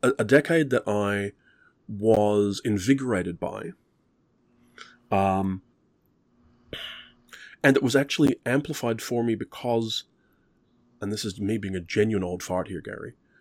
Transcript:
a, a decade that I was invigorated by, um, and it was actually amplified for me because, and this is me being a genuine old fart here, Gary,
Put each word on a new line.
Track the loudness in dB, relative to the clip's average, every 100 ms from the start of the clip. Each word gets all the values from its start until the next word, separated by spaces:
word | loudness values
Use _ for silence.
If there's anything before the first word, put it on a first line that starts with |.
a, | 0 2
a |
decade | 4 4 6 2 2
that | 0 0
I | 0 0 -2 -4 -10 _ _ _ _ -14
was | -2 4 4 4 4 2 0
invigorated | -2 0 2 2 2 -2 -2 -6
by, | -8 -8 -12 -16 _ _ _ _ _ _ _ _ _ -20 -20 _ -2
um, | 2 2 2 0 -4 -10 _ _ _ _ _ _ _ _ _ _ -16 -16 -18 -20 _ _ -20 -20 0
and | 4 4
it |
was | 4 2
actually | 2 2 2 2
amplified | -2 -2 -2 -4 -2 -2
for | -4 -2
me | 0
because, | -2 -6 -8 -2 -2 -2 -6 -10 _ _ _ _ _ _ _ _ -10
and | -6
this | -6
is | -6 -4
me | -4 -4
being | -4 -8
a |
genuine | -2 2 2 2
old | -2 -6
fart | -4 -4 -4
here, | -8
Gary, | -10 -12 -14 -18 _ _